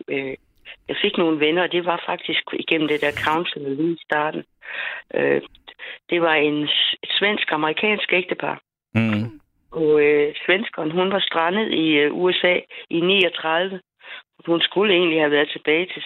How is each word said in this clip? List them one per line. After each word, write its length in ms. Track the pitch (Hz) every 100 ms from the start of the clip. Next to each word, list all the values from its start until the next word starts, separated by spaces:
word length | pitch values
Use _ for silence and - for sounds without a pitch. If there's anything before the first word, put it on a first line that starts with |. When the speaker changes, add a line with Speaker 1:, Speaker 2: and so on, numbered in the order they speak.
| -
Speaker 1:
øh, 260 | 139 135 135 _ _ - - -
jeg 80 | 139
fik 160 | 202 -
nogle 220 | 165 156
venner, 220 | 151 170
og 100 | 170
det 120 | 175
var 180 | 175 170 -
faktisk 360 | 180 - 160 -
igennem 360 | - - 165 151
det 120 | 151
der 120 | 147 143
council 380 | 151 160 175 151
lige 300 | 139 139 165
i 60 | 170
starten. 380 | - 151 151 165 - _ - - - - -
Øh, 260 | - 69 69 - - - - - - -
det 120 | 175
var 120 | 170
en 340 | 156 151 147 147
s-, 260 | - - -
et 80 | - -
svensk-amerikansk 920 | 202 208 - 156 156 - 214 202 -
ægtepar. 480 | 180 180 175 147 147 _ _ _
Speaker 2:
Mm. 460 | 110 113 104 113 104 _ _ _
Speaker 1:
Og, 300 | 165 151 151
øh, 340 | 147 147 147 156 -
svenskeren, 440 | 185 226 - 156
hun 200 | 170 185
var 80 | 196 -
strandet 420 | 170 165 196 220
i, 140 | 160 160
øh, 220 | 151 147
U 180 | - 180
S 120 | 175
A 120 | 180 180 - - -
i 100 | 170
niogtredive. 800 | 175 196 170 - 160 160 190 190 - _ - - - _ -
Hun 140 | 170
skulle 340 | - 175 214
egentlig 260 | 175 175 160
have 100 | 147
været 180 | 147 151
tilbage 340 | - - 156 180
til 160 | -